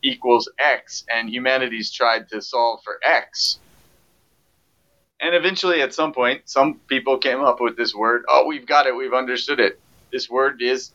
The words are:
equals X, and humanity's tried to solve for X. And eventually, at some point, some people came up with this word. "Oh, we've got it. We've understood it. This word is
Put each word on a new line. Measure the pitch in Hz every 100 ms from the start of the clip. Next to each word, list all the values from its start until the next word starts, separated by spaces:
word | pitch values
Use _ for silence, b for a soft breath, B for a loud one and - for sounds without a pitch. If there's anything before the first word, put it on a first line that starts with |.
equals | 135 123 123 117 - -
X, | 143 120 - - -
and | 117 113
humanity's | 120 127 131 127 113 107
tried | - 120 113 110
to | 107
solve | - 127 117 -
for | - -
X. | 135 160 - - - - _ _ _ _ _ _ _ _ _ _ _ _ _ _ _ _
And | 165
eventually, | 175 170 185 185 170
at | 135
some | - 156
point, | - 123 131
some | - 139 143 147 _
people | 135 123 131
came | 139 127
up | 139 120
with | 120 117
this | 117
word. | 104 113 120 120
"Oh, | 135 131
we've | 147 123
got | 147 135
it. |
We've | 123 131
understood | 127 127 123 - 147
it. | 101 - _ _ _
This | 127 -
word | 123 135 127
is | 120 131 131